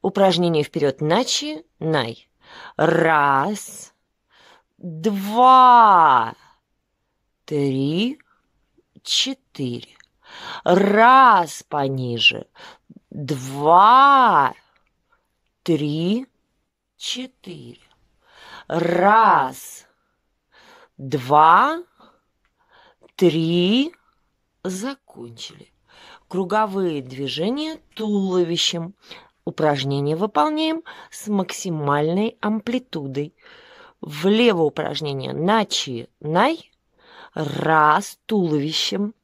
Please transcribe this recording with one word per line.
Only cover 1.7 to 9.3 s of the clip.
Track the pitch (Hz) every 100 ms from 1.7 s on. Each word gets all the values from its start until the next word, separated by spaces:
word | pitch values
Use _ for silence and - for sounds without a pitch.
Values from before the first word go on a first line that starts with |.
| _ 160 156 117 - _ _ _ - - -
Раз, | 156 165 160 156 143 139 156 214 - - - _ _ _ _ _ _ _ _ _
два, | 180 160 165 202 196 220 254 254 254 240 220 185 160 127 113 - _ _ _ _ _ _ _ _ _ _
три, | - 151 139 131 139 165 233 302 _ _ _ _ _ _ _ _
четыре. | - - -